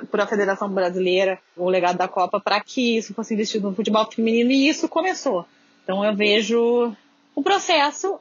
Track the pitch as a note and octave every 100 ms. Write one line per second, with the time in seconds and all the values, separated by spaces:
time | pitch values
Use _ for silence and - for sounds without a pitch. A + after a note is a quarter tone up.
0 | - G#3 G3+ G#3+ G3 F#3+ G3+ F#3+ F3+ F#3
1 | F3+ F#3 F#3+ F#3 _ - F3+ F#3 F3 F3+
2 | F#3+ G3 F3+ G3+ - G3+ - - A#3+ A3+
3 | G#3 G3+ G#3+ G#3+ A3 A3 G3 F#3+ G#3+ G#3+
4 | A3 - A3+ A#3 A#3+ C4+ C#4 D4+ D#4+ E4
5 | F#4 E4+ C#4 F#3 - _ _ _ - F#3+
6 | G#3 G3+ G#3 G#3+ G#3 A#3 A#3 A#3+ A#3+ G#3
7 | _ _ _ - F4 G4 G4+ D#4+ C#4+ D4
8 | F#4+ -